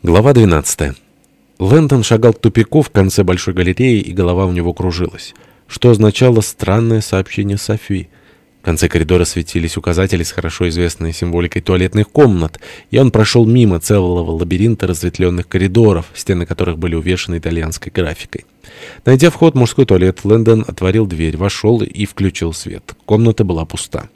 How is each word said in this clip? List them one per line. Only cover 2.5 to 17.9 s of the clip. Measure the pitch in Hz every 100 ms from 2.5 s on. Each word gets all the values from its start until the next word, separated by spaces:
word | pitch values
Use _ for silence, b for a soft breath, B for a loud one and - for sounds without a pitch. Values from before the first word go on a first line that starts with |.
| 117 107 156
в | 143
конце | 104 95 98
большой | 90 92 -
галереи, | 87 90 92 127 110
и | -
голова | 90 90 87 92
у |
него | 90 87
кружилась. | 87 92 85 87 - - b b b b
Что | - 123
означало | 107 107 - 127 113
странное | 104 - - 107 113 110
сообщение | 107 95 92 - 101 101
Софи? | - 107 - 98 82 b b b b b
В |
конце | - 80 85
коридора | 82 78 90
светились | 85 90 80 85 82 -
указатели | - 85 95 90
с | 82
хорошо | - 82 - 87
известной | 82 87 - 82
символикой | 80 87 85 87 -
туалетных | - 92 92 107 107
комнат, | 143 135 92 80 - B B B
и | -
он | 131
прошел | 110 107 120
мимо | 113 123 113 85
целого | - 104 90 87 85
лабиринта | 82 85 90 113 110 90
разветвленных | 82 90 - 90 90 -
коридоров, | 92 95 104 110 87 80
стены | - - 92 82
которых | 85 90 80
были | 85
увешаны | 82 82 90 - 85
итальянской | 82 82 80 - -